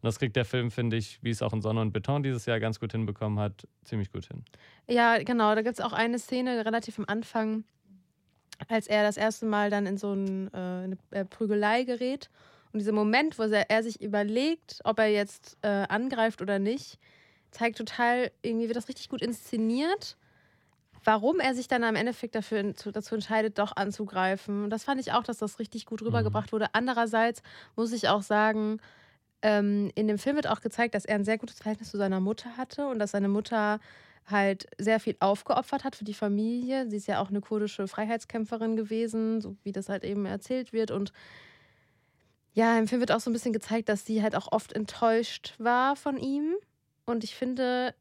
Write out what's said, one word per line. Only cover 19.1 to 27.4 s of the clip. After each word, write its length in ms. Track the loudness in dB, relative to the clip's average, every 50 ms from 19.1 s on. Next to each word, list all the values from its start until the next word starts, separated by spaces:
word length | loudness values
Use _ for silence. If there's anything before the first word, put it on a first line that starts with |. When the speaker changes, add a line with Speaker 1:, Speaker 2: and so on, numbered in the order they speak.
| -6 -4
Speaker 2:
inszeniert, 960 | -4 -4 -4 -6 -8 -6 -2 0 0 2 2 2 2 0 0 -2 -4 -12 -16 _ _ _ _ _ _ _ _ _ _ _ _ _ _ _ _ -2 _
warum 340 | 4 4 4 4 2 2 4
er 160 | 2 2 0
sich 140 | 0 -2 0
dann 140 | 0 2 2
am 100 | 2 2
Endeffekt 400 | 2 0 -2 -2 -4 -8 -4 -4
dafür 240 | -4 -4 -2 -2 -2
en-, 160 | -2 -2 -4
zu, 160 | -6 -10 -8
dazu 240 | -8 -8 -6 -4 -6
entscheidet, 420 | -6 -2 0 0 2 2 0 0
doch 180 | -2 -2 -2 0
anzugreifen. 880 | -2 -2 -2 -2 -6 -8 -4 -2 0 2 2 0 -2 -2 -4 -4 -4 -2
Und 40 | -2
das 140 | -4 -4 -2
fand 160 | -2 -4 -4
ich 140 | -2 0 0
auch, 100 | 0 0
dass 140 | -2 -6
das 200 | -4 -6 -8 -6
richtig 280 | -8 -10 -8 -8 -12 -10
gut 160 | -8 -10 -6
Speaker 1:
Mhm. 60 | -4
Speaker 2:
rübergebracht 440 | 0 0 2 2 2 0 -2 -2 -2
wurde. 160 | -2 -2 -2 2 2
Andererseits 680 | 0 2 2 2 2 0 2 4 4 4 4 2 -2